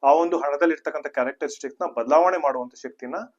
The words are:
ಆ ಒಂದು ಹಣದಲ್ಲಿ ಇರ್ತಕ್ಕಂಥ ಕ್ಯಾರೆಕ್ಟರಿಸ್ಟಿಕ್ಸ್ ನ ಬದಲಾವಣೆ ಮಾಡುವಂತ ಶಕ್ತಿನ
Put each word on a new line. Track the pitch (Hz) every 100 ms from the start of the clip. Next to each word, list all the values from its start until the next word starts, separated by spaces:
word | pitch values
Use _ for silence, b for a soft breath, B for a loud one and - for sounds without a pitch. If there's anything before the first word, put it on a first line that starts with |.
ಆ | 135
ಒಂದು | 151 170 170
ಹಣದಲ್ಲಿ | 143 143 170
ಇರ್ತಕ್ಕಂಥ | 156 - 151 143
ಕ್ಯಾರೆಕ್ಟರಿಸ್ಟಿಕ್ಸ್ | 139 127 135 147 143 135 -
ನ | 175
ಬದಲಾವಣೆ | - 117 151 175 185
ಮಾಡುವಂತ | 147 127 123 -
ಶಕ್ತಿನ | 131 - 123 160 240